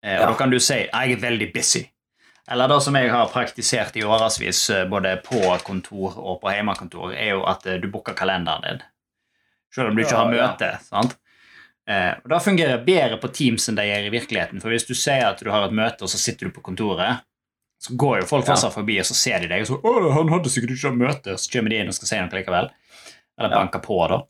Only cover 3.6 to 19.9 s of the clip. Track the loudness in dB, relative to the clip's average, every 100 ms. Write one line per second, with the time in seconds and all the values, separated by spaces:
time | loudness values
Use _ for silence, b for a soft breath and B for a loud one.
3.6 | -2 0 -2 -4 2 4 4 0 -2 -2
4.6 | 2 0 0 0 0 -2 -2 0 2 0
5.6 | -2 -8 -8 -8 -8 -6 -8 -6 -4 -2
6.6 | -2 -4 -8 -12 -10 -4 -2 0 0 -2
7.6 | -4 -4 -6 -8 -10 -4 -2 -2 -2 -4
8.6 | -6 -10 -14 _ _ _ _ _ _ _
9.6 | _ -2 0 2 2 4 4 2 0 0
10.6 | -6 -6 -6 -2 -2 -4 b b b b
11.6 | b b -4 -2 0 -2 0 0 2 2
12.6 | 2 2 4 4 4 -2 -8 0 2 2
13.6 | -2 0 0 0 -2 -4 -4 -4 -4 -6
14.6 | -2 -2 -2 -2 0 2 2 0 -2 0
15.6 | 0 0 0 -2 -6 -4 -4 -4 -10 -10
16.6 | -12 -4 -2 0 0 -2 _ _ _ _
17.6 | _ _ -12 0 4 4 4 2 4 4
18.6 | 4 0 -2 0 0 0 0 0 -2 -2
19.6 | -2 0 2